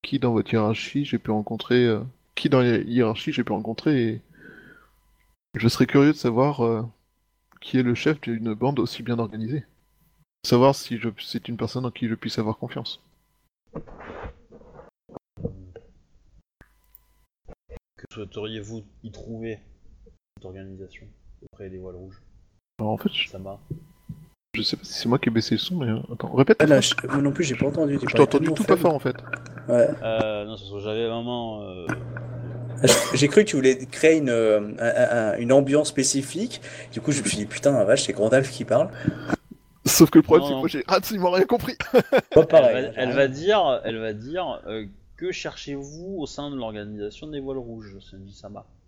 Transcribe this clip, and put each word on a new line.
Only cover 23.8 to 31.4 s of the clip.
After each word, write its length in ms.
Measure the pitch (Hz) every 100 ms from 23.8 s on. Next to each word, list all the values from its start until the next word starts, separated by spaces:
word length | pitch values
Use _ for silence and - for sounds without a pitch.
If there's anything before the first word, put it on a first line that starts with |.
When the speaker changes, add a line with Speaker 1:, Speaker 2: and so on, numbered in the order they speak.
| - _ _ - - _ _
Speaker 1:
je 80 | -
sais 160 | 107 147
pas 60 |
si 100 | -
c'est 160 | - 113
moi 80 | 123
qui 120 | -
ai 20 |
baissé 240 | 113 - 113
le 40 |
son, 180 | - 180
mais, 100 | 123
euh, 240 | 110 -
attends, 200 | - -
répète 240 | - 135 160
Speaker 3:
Ah, 60 | 151
Speaker 1:
la 80 | 139
Speaker 3:
là, 60 |
Speaker 1:
phrase. 140 | 104 -
Speaker 3:
je, 60 | 127
moi 140 | 139
non 100 | 139
plus, 120 | 139
j'ai 120 | 165 127
pas 100 | 139
entendu, 300 | 147 151 139
tu 40 |
Speaker 1:
Je 40 | -
t'ai 60 |
Speaker 3:
parlais 100 | -
Speaker 1:
entendu 200 | 143 143 156
Speaker 3:
tellement 100 | 156
Speaker 1:
tout 80 |
Speaker 3:
faible. 120 | 214 180
Speaker 1:
pas 60 | 180
fort, 40 |
en 60 | 147
fait. 160 | 131 123 - - - - -
Speaker 3:
Ouais. 220 | 123 117 -
Speaker 2:
Euh, 420 | 113 113 110 104 104
non, 120 | 110
c'est 60 | 98
parce 40 |
que 60 | 101
j'avais 260 | 104 107 117
vraiment, 560 | 117 120 123